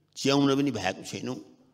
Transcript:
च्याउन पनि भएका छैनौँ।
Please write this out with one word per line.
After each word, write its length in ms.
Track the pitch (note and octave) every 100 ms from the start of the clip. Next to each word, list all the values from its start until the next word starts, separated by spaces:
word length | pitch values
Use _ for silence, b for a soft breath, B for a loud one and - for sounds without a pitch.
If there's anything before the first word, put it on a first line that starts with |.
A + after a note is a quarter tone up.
| _ -
च्याउन 400 | C3+ C#3 C#3 C3+
पनि 140 | C#3+
भएका 320 | A2+ F#2 G2+
छैनौँ। 340 | - G2 A2+ B2+ - _ _